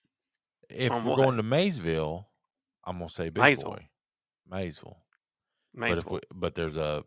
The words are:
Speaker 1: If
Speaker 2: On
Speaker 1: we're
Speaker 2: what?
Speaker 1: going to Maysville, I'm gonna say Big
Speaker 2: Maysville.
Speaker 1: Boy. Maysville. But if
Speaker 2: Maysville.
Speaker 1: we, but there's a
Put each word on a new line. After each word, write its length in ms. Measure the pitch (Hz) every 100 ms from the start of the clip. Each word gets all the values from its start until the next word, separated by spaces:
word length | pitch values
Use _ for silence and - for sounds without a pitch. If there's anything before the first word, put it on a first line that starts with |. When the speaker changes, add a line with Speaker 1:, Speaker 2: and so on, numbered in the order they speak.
| _ _ _ _ _ _ -
Speaker 1:
If 240 | - 127
Speaker 2:
On 120 | 123
Speaker 1:
we're 60 | 113
Speaker 2:
what? 60 | 131
Speaker 1:
going 200 | 135 120
to 40 |
Maysville, 880 | 110 139 196 147 82 80 78 85 104 _ _ _ _ _
I'm 140 | 90 90
gonna 100 | 85
say 220 | - 82
Big 100 | 82
Speaker 2:
Maysville. 280 | 131 131 -
Speaker 1:
Boy. 180 | 98 - _ _ _ _ _ -
Maysville. 520 | 92 90 76 - - _ _ _ _ _ _ _
But 260 | - 117 85
if 60 |
Speaker 2:
Maysville. 80 | 80
Speaker 1:
we, 80 | - -
but 200 | 90 85 80
there's 200 | 80 76
a 280 | 76 76